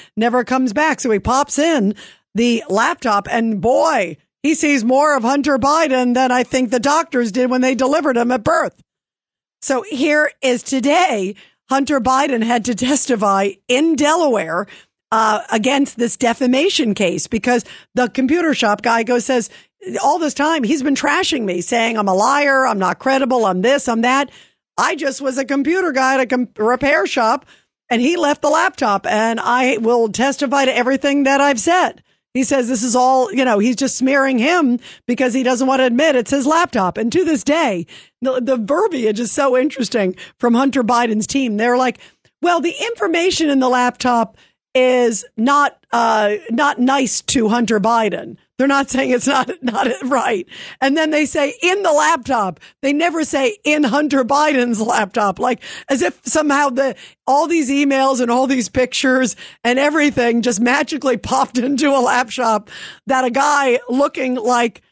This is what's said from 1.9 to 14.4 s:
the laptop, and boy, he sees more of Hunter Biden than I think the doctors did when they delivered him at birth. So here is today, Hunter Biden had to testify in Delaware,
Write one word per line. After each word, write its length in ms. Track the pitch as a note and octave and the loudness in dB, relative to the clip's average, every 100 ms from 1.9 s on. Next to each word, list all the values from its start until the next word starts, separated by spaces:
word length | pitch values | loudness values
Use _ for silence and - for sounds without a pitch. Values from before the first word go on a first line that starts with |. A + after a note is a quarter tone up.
| G#3 - - _ G3 | -2 -10 -20 _ -2
the 300 | A#3+ A#3 G#3+ | 0 0 0
laptop, 600 | G3 B3+ E4 B3+ G3+ G3+ | 0 0 -2 -2 -2 -2
and 300 | A#3 A3+ G#3+ | -2 -2 -2
boy, 560 | F#3+ C4+ E4 C#4 F3+ D#3+ _ _ | 0 2 2 0 -2 -8 _ _
he 120 | C#4 D#4+ | -2 0
sees 280 | D4+ C#4+ | 0 0
more 320 | A3 C4 D4+ C#4+ | 2 2 2 2
of 80 | |
Hunter 340 | A3+ C#4 C#4 C4+ | 0 0 0 0
Biden 560 | C4 D#4 D#4+ B3+ B3 | 2 2 2 0 2
than 200 | B3 C4 | 2 2
I 100 | B3 | 0
think 280 | B3 C4 B3+ | 0 -2 0
the 80 | B3 | 0
doctors 500 | C#4 D4+ D4+ C4 A#3+ | 0 0 0 -2 -2
did 180 | G3+ B3+ | 0 0
when 120 | B3+ | 0
they 140 | B3+ B3+ | 0 0
delivered 420 | C4 D4+ D4+ A#3+ | 0 0 0 0
him 140 | A#3+ | 0
at 120 | B3+ | 0
birth. 380 | A#3+ D#4+ C4 - _ _ _ _ _ _ _ _ | 0 0 -2 -6 _ _ _ _ _ _ _ _
So 220 | - C4 | -4 -4
here 480 | A3 C#4+ D4+ D4+ D4 - | -4 -2 0 0 0 -2
is 220 | C4+ B3 | -2 -2
today, 720 | - C4+ B3 D#4 F4+ A3+ F#3+ G3+ - _ - | -2 -2 0 2 2 0 -4 -8 -18 _ -4
Hunter 320 | C4+ C#4 C#4+ | -2 0 0
Biden 420 | A#3+ C4 D4 B3 | 0 0 0 0
had 220 | A3 A#3+ A3+ | 0 0 -2
to 100 | A3+ | -2
testify 760 | B3+ C#4 - A#3+ G3+ G3 G3 - - | 0 0 0 0 0 2 0 -4 -2
in 260 | B3 D#4+ D4+ | 0 2 2
Delaware, 720 | C#4+ D#4+ D#4 A3+ | 2 2 2 0